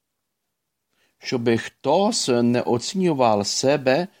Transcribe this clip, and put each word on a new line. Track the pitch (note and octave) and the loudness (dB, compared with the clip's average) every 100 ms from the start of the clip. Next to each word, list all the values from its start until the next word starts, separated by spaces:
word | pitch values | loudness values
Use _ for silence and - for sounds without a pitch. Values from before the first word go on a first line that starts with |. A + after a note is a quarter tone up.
| _ _ _ _ _ _ _ _ _ _ _ _ | _ _ _ _ _ _ _ _ _ _ _ _
щоби | - B2+ A#2 A2+ | -8 -2 0 0
хтось | - - C3+ E3 G3+ A3+ - | -2 -8 -2 0 0 0 0
не | A#2+ A#2+ A#2+ | 2 2 0
оцінював | - A#2 - F#3+ F3+ C#3+ A#2+ G#2 G2+ | 0 -2 -2 -2 -2 2 2 2 0
себе | - C3 C#3+ C3 C3+ F3+ _ | -2 0 0 0 0 -2 _